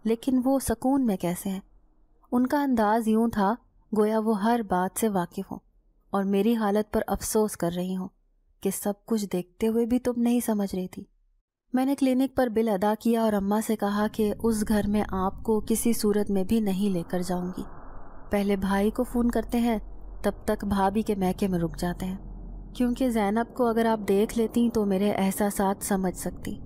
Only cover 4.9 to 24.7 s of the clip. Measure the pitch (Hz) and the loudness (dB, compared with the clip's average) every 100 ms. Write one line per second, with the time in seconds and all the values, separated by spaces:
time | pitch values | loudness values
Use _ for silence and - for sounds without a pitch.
4.9 | - 226 190 170 - 196 - _ _ _ | 0 0 0 -4 -8 -10 -12 _ _ _
5.9 | _ _ 196 196 196 208 233 208 208 208 | _ _ -2 0 2 4 2 2 0 0
6.9 | 220 - 196 - 220 214 - 170 180 180 | -2 -2 -4 0 0 0 0 -4 -2 -4
7.9 | 190 185 _ _ _ _ _ 196 - 208 | -4 -6 _ _ _ _ _ -4 -2 -4
8.9 | 202 - 220 202 180 175 _ 226 226 233 | -6 -2 -2 -2 -4 -6 _ 0 0 2
9.9 | 247 254 240 233 240 226 208 196 185 185 | 0 0 0 2 2 0 -2 -2 -4 -6
10.9 | - 196 _ _ _ _ _ _ 247 262 | -10 -18 _ _ _ _ _ _ 0 0
11.9 | 277 262 254 262 - 254 214 226 190 208 | 2 2 2 2 2 2 2 0 2 2
12.9 | 214 226 226 226 208 196 208 220 214 202 | 2 2 2 2 2 2 0 0 -2 0
13.9 | 208 214 - 208 208 233 214 208 214 202 | 0 0 0 -2 0 -2 0 2 2 2
14.9 | 208 - 190 185 - - 214 208 226 240 | 0 0 -2 -2 -2 0 0 0 0 2
15.9 | 226 208 208 208 196 190 226 208 190 202 | 2 2 2 2 0 2 0 2 0 0
16.9 | 180 170 180 180 180 180 - - - - | 0 -2 -4 -2 -2 -4 -8 -10 -14 -14
17.9 | - - - - 202 202 196 190 196 208 | -14 -14 -14 -4 -2 2 0 2 2 2
18.9 | 220 247 240 240 233 226 240 233 214 - | 0 -2 0 2 0 0 0 0 0 -4
19.9 | - - - 202 - - 208 208 196 190 | -14 -12 -4 -4 -2 -4 -2 0 2 2
20.9 | 208 214 202 185 185 202 180 165 - 175 | 2 0 0 0 0 0 0 -2 -2 -4
21.9 | 175 185 196 - - - - - - 247 | -4 -6 -8 -10 -14 -12 -14 -14 -2 -2
22.9 | 240 262 226 196 214 233 - 240 226 226 | 2 0 2 2 0 -2 0 0 2 2
23.9 | 220 202 196 220 226 220 240 233 | 0 2 2 2 0 0 2 2